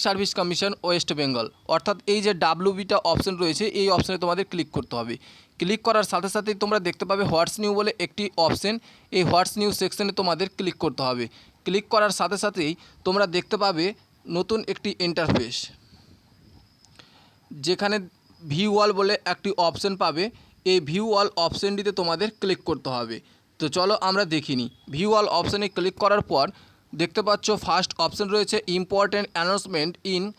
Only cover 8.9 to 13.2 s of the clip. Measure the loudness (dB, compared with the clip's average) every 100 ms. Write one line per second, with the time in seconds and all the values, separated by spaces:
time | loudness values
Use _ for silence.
8.9 | -20 _ 0 4 4 2 0 -2 0 -2
9.9 | -2 -4 -2 -2 -2 -2 -4 -6 -2 -4
10.9 | -2 -2 -2 -4 -10 -20 _ -2 -2 2
11.9 | 2 2 2 -2 -2 -2 -2 -2 -4 -12
12.9 | -6 -2 2